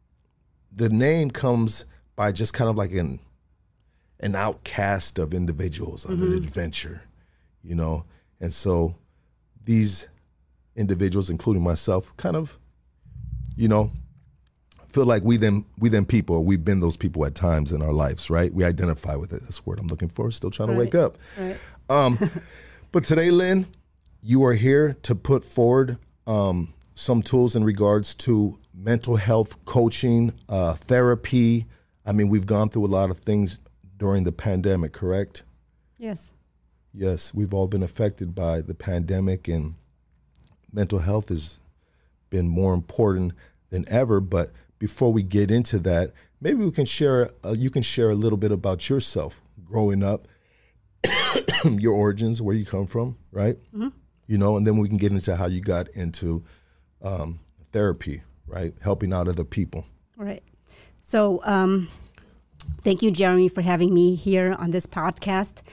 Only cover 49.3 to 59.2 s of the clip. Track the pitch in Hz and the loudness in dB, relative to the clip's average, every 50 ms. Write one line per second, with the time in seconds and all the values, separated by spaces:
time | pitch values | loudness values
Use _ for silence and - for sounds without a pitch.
49.3 | - - - _ _ - 87 85 104 110 107 101 98 98 101 98 107 - - - | -10 -16 -20 _ _ -20 -12 -6 -2 0 2 2 2 2 2 0 0 -2 -6 -12
50.3 | _ _ _ _ _ _ _ _ _ _ _ _ _ _ - - - - - - | _ _ _ _ _ _ _ _ _ _ _ _ _ _ -2 0 0 0 -2 -2
51.3 | - - - - - - - 156 110 101 107 117 101 104 104 104 98 104 113 110 | -2 -2 -2 -2 0 0 2 2 2 2 0 0 2 2 2 0 0 0 -2 -2
52.3 | 113 113 113 98 101 110 101 - - 95 98 87 - 113 120 127 120 - - _ | -2 -2 -2 -2 -2 -2 -2 -4 -4 -4 -4 -4 -4 -4 -4 -6 -8 -12 -16 _
53.3 | - 101 101 113 120 - - _ 226 208 226 269 - - _ _ _ _ _ - | -4 -2 0 0 -2 -4 -8 _ -10 -8 -8 -8 -8 -12 _ _ _ _ _ -2
54.3 | 107 98 101 104 107 101 104 110 107 110 104 98 107 98 104 101 101 95 90 101 | 0 2 2 2 2 2 2 2 2 2 2 0 0 0 0 0 0 0 -2 -2
55.3 | 90 87 95 90 92 90 95 104 90 87 90 - - 104 87 82 82 - 95 85 | -2 -2 -2 -2 -4 -2 -2 -2 -2 -2 -4 -6 -8 -8 -8 -8 -6 -6 -4 -4
56.3 | 82 82 82 - - _ _ _ _ _ _ _ _ _ - 98 98 87 78 82 | -4 -6 -8 -12 -20 _ _ _ _ _ _ _ _ _ -10 -8 -6 -6 -6 -8
57.3 | 82 82 - _ _ _ - _ - 107 104 98 85 - - - 71 - - - | -10 -14 -16 _ _ _ -14 _ -2 0 0 0 0 -2 -6 -10 -10 -12 -14 -20
58.3 | _ _ - - - 90 87 82 - - - 101 98 95 104 90 92 90 | _ _ -18 -12 -8 -8 -6 -8 -8 -6 -4 -2 -2 -2 -2 -2 -2 -2